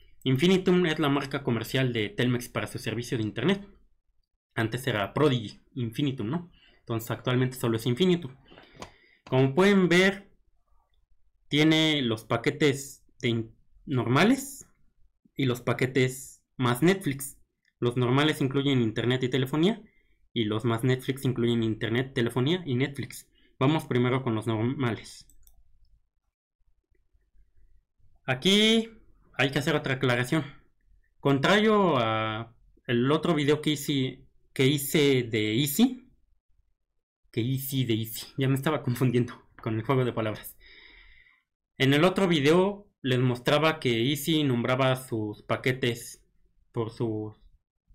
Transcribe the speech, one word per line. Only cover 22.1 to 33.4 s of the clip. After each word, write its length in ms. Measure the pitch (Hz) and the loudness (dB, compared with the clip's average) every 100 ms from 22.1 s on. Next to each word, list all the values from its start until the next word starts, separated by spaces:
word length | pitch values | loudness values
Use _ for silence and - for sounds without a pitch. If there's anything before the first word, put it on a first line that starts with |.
telefonía 480 | - 120 127 131 185 | -2 -2 0 0 -2
y 120 | 170 123 | -2 -2
Netflix. 520 | 139 - - - - _ _ - | -2 -6 -12 -16 -20 _ _ -2
Vamos 280 | 147 156 - | 0 0 0
primero 360 | 123 123 131 | 0 0 0
con 140 | 131 110 | -2 -4
los 100 | 110 | -2
normales. 800 | 110 117 147 123 101 - - - - - _ _ _ _ _ _ _ _ _ _ _ _ _ _ _ _ _ _ - _ _ - - _ _ - - | -2 -2 -2 -4 -4 -10 -20 -20 -20 -20 _ _ _ _ _ _ _ _ _ _ _ _ _ _ _ _ _ _ -20 _ _ -20 -20 _ _ -20 -12
Aquí 640 | - 131 180 208 214 226 220 - - _ _ | -6 -2 2 4 4 2 0 -8 -20 _ _
hay 160 | - 135 | -2 -2
que 80 | 147 | 0
hacer 180 | 139 147 | -2 -2
otra 200 | 135 135 | -2 -2
aclaración. 500 | 131 120 123 160 135 - _ _ _ _ _ _ | 0 0 0 -2 -4 -10 _ _ _ _ _ _
Contrario 800 | 143 139 151 202 220 214 185 135 | -2 0 2 2 4 4 2 2
a 580 | 110 110 110 110 117 _ _ _ - | 0 0 -2 -6 -10 _ _ _ -2
el 260 | 120 131 | 0 2
otro 220 | 160 - | 2 0
video 300 | 156 | 0